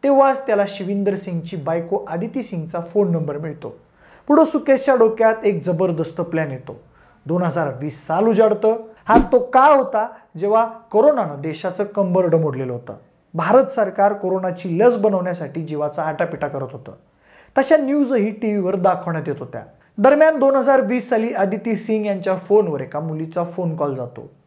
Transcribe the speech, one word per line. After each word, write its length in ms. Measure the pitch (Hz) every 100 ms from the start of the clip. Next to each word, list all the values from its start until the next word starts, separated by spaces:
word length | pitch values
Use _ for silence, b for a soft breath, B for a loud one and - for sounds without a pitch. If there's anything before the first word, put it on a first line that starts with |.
तेव्हाच 420 | 277 277 269 269 -
त्याला 180 | 208 196
शिविंदर 480 | - 185 202 202 190
सिंगची 400 | - 175 160 190
बायको 480 | 143 165 170 196 -
आदिती 340 | 170 220 262
सिंगचा 380 | 240 180 156 175
फोन 320 | 170 208 196
नंबर 260 | 165 151 143
मिळतो. 400 | 160 143 - - _ b b b -
पुढं 160 | 302
सुकेशच्या 520 | 311 311 - 262 269 262
डोक्यात 380 | 226 220 220 220
एक 200 | 208 180
जबरदस्त 560 | 165 165 185 160 160 -
प्लॅन 300 | 170 165 156
येतो. 280 | 131 - 113 _ b b b -
दोन 160 | 175
हजार 260 | 175 170 151 123
वीस 260 | 147 - -
साल 200 | 160 220
उजाडतं. 500 | 220 220 208 220 226 - B
हा 120 | - 226 -
तो 60 | 247
काळ 380 | 247 262 277 285
होता, 320 | 254 220 226 B B 160
जेव्हा 260 | 196 220
कोरोनानं 760 | 226 226 - 202 277 285 180 143
देशाचं 440 | 156 156 185 180
कंबरडं 560 | 202 208 190 180 180 160
मोडलेलं 320 | 156 131 131
होतं. 220 | 120 - 104 _ _ _
भारत 320 | 160 170 233 269
सरकार 460 | - 208 - 202
कोरोनाची 680 | 202 185 190 185 175 190 170
लस 180 | 240 233
बनवण्यासाठी 680 | 208 190 180 175 147 170
जीवाचा 400 | 156 151 151 147
आटापिटा 460 | 156 147 165 147 147
करत 200 | 139 131
होतं. 200 | 127 127 113 _ b b b b -
तशा 180 | 269 311
न्यूजही 540 | 269 294 269 254 208
टीव्हीवर 460 | 214 226 208 185 190
दाखवण्यात 480 | 185 180 175 160 143
येत 100 | 139
होत्या. 240 | 127 117 107 _ b -
दरम्यान, 400 | 226 294 311 311
दोन 160 | 269
हजार 260 | 269 254 269
वीस 280 | 214 247 -
साली 200 | 226 226
आदिती 480 | 214 196 202 233 214
सिंग 300 | - 220 208
यांच्या 300 | 196 180 185
फोनवर 440 | - 202 190 143
एका 200 | 135 147
मुलीचा 440 | 160 156 160 175
फोन 320 | 170 175 175 156
कॉल 180 | 143
जातो. 380 | 131 120 - - _